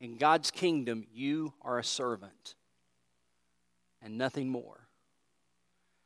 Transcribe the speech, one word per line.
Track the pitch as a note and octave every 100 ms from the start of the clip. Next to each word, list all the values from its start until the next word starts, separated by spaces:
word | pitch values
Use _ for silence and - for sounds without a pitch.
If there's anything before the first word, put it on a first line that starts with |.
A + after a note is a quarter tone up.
In | B2 A#2
God's | D3 E3 D3+
kingdom, | - F3+ D#3 A#2+ A2+ G#2+
you | A2 C#3 D#3 D#3 -
are | C3+ A#2+
a |
servant | A#2 - B2 G#2+ G2 - - - _ _ _ _ _ _ _ _ _ _ _ _ _ _
and | A2 A2
nothing | C3 D3 C3
more. | B2+ A2+ - - _ _ _ _ _ _ _ _ _ _ _